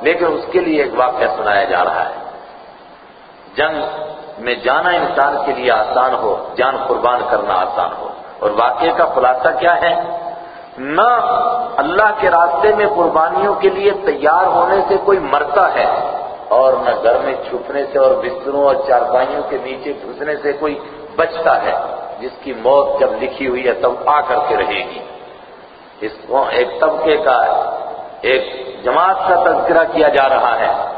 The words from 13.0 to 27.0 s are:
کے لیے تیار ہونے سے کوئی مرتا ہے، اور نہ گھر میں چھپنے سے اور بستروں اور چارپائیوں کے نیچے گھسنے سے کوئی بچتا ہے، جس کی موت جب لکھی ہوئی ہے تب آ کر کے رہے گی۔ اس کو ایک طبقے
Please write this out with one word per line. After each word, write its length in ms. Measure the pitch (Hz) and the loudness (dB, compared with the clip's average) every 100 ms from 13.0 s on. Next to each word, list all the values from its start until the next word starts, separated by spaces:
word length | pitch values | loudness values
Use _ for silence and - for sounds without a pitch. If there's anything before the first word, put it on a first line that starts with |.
| 170 156 160 190 202 196 | 2 2 2 2 0 2
کے 140 | 190 | 0
لیے 220 | 190 202 196 - | 2 0 0 -2
تیار 400 | 139 147 170 185 | 0 2 4 4
ہونے 320 | - - 202 185 | 2 2 2 2
سے 100 | 190 196 | 0 2
کوئی 140 | 196 147 | 2 2
مرتا 340 | 139 - 202 175 | -2 2 2 2
ہے، 140 | - - - - - - - - | 2 0 0 -2 -6 -8 -12 0
اور 240 | 117 131 127 120 | 4 4 4 0
نہ 80 | 110 | 2
گھر 140 | 113 127 | 2 2
میں 140 | 139 131 - | 0 -4 -6
چھپنے 340 | 123 - 139 139 | -8 -6 -4 -2
سے 60 | 143 | 2
اور 120 | 131 131 | 4 4
بستروں 400 | 123 - 139 143 143 | -2 -6 -4 2 2
اور 100 | 131 - | 2 2
چارپائیوں 540 | 123 120 127 135 147 143 | 2 4 0 0 -4 -4
کے 80 | 139 | -6
نیچے 300 | 131 131 147 139 | -6 -8 -8 -8
گھسنے 320 | - 123 147 147 | -10 -10 -6 -4
سے 100 | 147 | -2
کوئی 220 | 143 151 143 - - - - | -2 -4 -4 -10 -16 -12 -2
بچتا 400 | 165 165 160 120 | -2 0 2 2
ہے، 120 | - - - - - - | 0 -4 -4 -8 -10 -10
جس 120 | 127 - | -12 -10
کی 100 | 139 117 | -12 -2
موت 360 | 117 143 139 139 | 2 4 4 2
جب 120 | - - | 0 0
لکھی 260 | - - 135 | -6 -4 -4
ہوئی 200 | 123 127 | -2 0
ہے 60 | 113 | 0
تب 120 | 123 123 - | 0 0 0
آ 120 | 147 | 0
کر 180 | 143 123 - | 2 -2 0
کے 80 | 110 | 0
رہے 240 | - 101 90 | 0 -4 -6
گی۔ 160 | - - - - - - - - - - - | -10 -14 -18 -20 -20 -20 -20 -20 -20 -20 -10
اس 140 | 107 - - | -10 -10 -4
کو 180 | 127 123 | 0 0
ایک 280 | 113 123 - | 0 0 0
طبقے 380 | 156 156 | 0 2